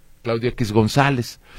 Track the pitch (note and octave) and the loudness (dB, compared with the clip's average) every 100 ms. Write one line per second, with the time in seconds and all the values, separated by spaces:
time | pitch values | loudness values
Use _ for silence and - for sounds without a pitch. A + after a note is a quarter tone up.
0 | - - - A#2 A#2+ - A2+ G#2+ A2 - | -20 -12 -6 -2 -2 -2 0 2 2 2
1 | C#3 C3+ A#2 - - | 2 0 -4 -10 -20